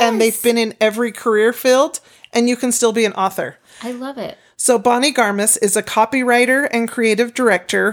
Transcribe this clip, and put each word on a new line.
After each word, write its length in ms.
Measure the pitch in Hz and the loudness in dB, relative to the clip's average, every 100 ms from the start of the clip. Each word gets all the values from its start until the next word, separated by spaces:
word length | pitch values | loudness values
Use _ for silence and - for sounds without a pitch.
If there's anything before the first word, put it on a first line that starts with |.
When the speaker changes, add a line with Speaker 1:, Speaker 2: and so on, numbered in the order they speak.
Speaker 1:
and 180 | 233 220 | 0 2
they've 140 | 226 | 0
Speaker 2:
Yes. 80 | 220 | 2
Speaker 1:
been 160 | 240 233 | 0 0
in 160 | 220 - | -2 0
every 300 | 220 208 233 | -2 0 -4
career 400 | 202 233 214 220 | -4 -2 2 2
field, 460 | 240 262 254 294 - - _ _ | 0 2 2 2 -4 -18 _ _
and 140 | 240 240 | -2 0
you 80 | 240 | 0
can 160 | 254 | -2
still 200 | 233 233 | 0 0
be 120 | 220 214 | 0 -2
an 60 | |
author. 420 | 196 190 - 247 - _ - | -2 -4 -4 -8 -10 _ -16
Speaker 2:
I 100 | 233 | -12
love 260 | 247 262 269 | -10 -12 -10
it. 180 | 190 - _ - | -12 -14 _ -4
Speaker 1:
So 220 | - 240 | 0 2
Bonnie 340 | 240 240 277 | 2 2 2
Garmus 460 | 254 214 202 214 - | 2 0 0 0 0
is 160 | 208 214 | 0 0
a 60 | |
copywriter 840 | 202 - 220 269 247 240 247 262 285 | -2 0 0 0 2 2 2 2 0
and 180 | 233 233 | -2 -4
creative 460 | - 226 214 240 | -2 0 0 -2
director 580 | - 240 180 - 202 196 | 0 2 2 0 -2 -2